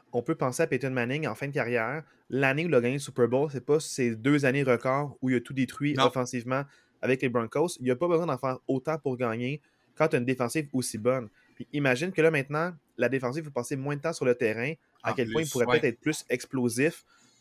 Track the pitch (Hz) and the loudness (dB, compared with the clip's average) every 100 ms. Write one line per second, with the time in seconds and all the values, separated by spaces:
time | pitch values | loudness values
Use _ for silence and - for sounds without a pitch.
0 | _ 123 117 160 135 123 160 135 139 127 | _ -4 -2 -2 -2 0 0 0 -2 -2
1 | 120 143 151 107 143 143 117 120 113 147 | -2 -2 -4 -6 -6 -4 0 0 0 -4
2 | - _ - 127 135 139 175 135 120 139 | -10 _ -6 0 2 2 2 4 2 0
3 | 143 - 120 127 151 139 117 151 - - | -4 0 2 2 0 -2 0 0 0 -2
4 | 120 113 117 147 135 135 135 120 131 135 | -2 0 2 2 4 2 2 2 2 -2
5 | 143 117 131 127 120 135 123 - 143 135 | -2 -4 0 0 0 -2 -2 -2 -2 4
6 | 135 135 123 123 117 131 139 _ _ _ | 2 2 -4 -4 -4 -4 -4 _ _ _
7 | 113 131 135 120 113 143 170 - 127 123 | 0 2 2 0 -2 0 -2 -2 -2 0
8 | 175 165 170 131 135 127 - 135 - 156 | 2 0 0 -2 -2 -4 -4 -4 -2 -4
9 | 143 123 123 113 123 147 _ _ _ - | -2 -2 -2 -2 -4 -6 _ _ _ 0
10 | 156 147 120 127 120 160 143 127 123 110 | 2 2 0 0 0 -2 -2 -2 -4 -2
11 | 110 131 110 _ _ - - 147 139 123 | 0 0 -4 _ _ -20 -8 0 2 2
12 | 175 175 160 156 135 147 170 170 _ - | 0 4 4 4 0 -2 -4 -6 _ 0
13 | 120 131 123 143 156 139 120 139 135 143 | 0 2 -2 -4 -6 -6 -4 -4 -4 -4
14 | 160 165 131 120 113 110 131 160 _ _ | -4 0 2 4 2 0 -4 -6 _ _
15 | 117 107 117 131 160 131 117 120 127 113 | -4 -2 0 0 0 0 2 4 2 -2
16 | - 156 - 127 - 131 123 113 135 - | -2 -4 -2 -4 -4 -2 0 2 0 -2
17 | _ _ _ _ | _ _ _ _